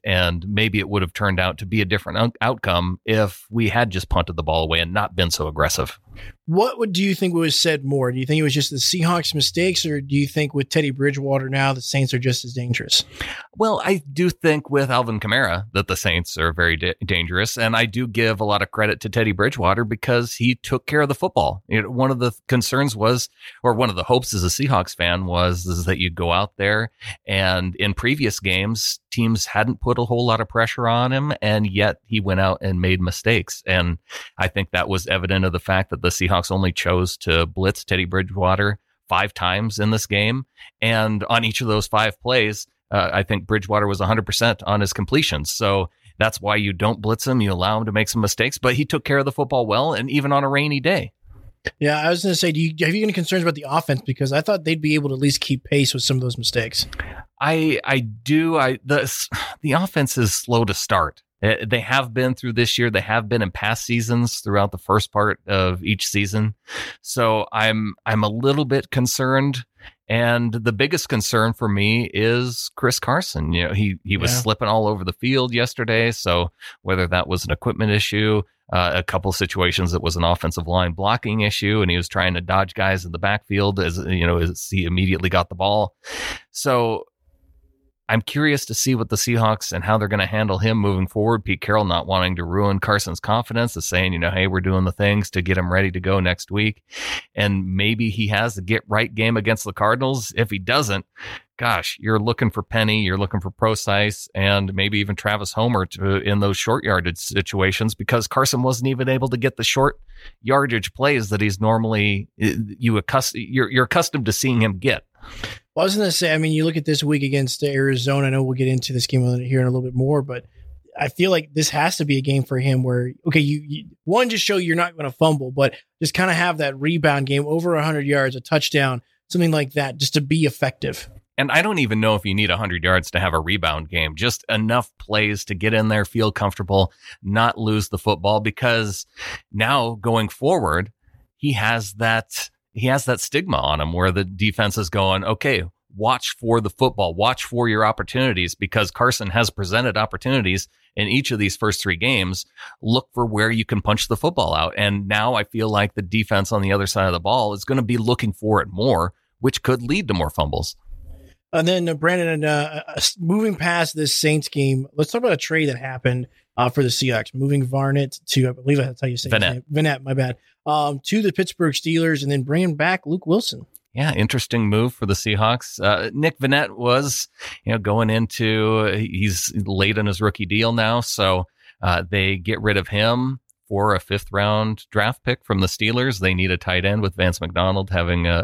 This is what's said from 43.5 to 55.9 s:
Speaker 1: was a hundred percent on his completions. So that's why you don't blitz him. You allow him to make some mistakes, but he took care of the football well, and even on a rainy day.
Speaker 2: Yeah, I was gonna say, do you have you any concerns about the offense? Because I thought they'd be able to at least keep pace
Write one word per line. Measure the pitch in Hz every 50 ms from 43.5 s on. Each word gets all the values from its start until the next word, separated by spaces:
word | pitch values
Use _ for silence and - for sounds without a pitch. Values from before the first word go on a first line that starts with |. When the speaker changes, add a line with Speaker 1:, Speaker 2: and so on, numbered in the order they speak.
| 107 107 92 95 104 104 104
Speaker 1:
was | 101 98 95
a | 98
hundred | 92 110 110 92
percent | - 101 - 117 117 107 - -
on | 85 104 104
his | 104 95 -
completions. | - 101 - 131 151 151 - - 71 73 - -
So | - 113 98 98 98 90 - - _ _ - _ -
that's | 107 113 - -
why | 95 104 104
you | 107 104 101 92
don't | 87 101 107 117 110 104
blitz | 107 117 113 -
him. | 135 127 123
You | 104 98 92
allow | 87 90 101 107 110
him | 113
to | 107 98
make | 107 110 -
some | - 117 107
mistakes, | 98 - - 113 131 - -
but | - 127 123
he | 131 151
took | - - 147 -
care | - 139 139
of | 135
the | 143 -
football | - 143 127 143 127 120
well, | 107 104 117 139 160 151
and | 104 233 135
even | 131 147 139 139 143
on | 143 139
a | 135
rainy | 139 139 147 151 147 139
day. | 131 160 196 175 - - - _ _ - - - - - - _ _ - - _
Speaker 2:
Yeah, | 147 147 151 151
I | 151 165
was | 175 170 180
gonna | 196 175
say, | 156 185 175 151
do | 151
you | 165 160 156 156 170
have | 156 170
you | 214 214
any | 214 180
concerns | 185 165 - 185 185 165
about | 170 156
the | 147 147 135
offense? | 143 165 - - 139 127 -
Because | - 127 - 143 135 139
I | 151
thought | 156 - 208 185 156
they'd | 160 165 156
be | 151 151 151
able | 151 143 139
to | 135
at | 131
least | 143 143 135 - -
keep | - 139 131 -
pace | - 147 143 139 -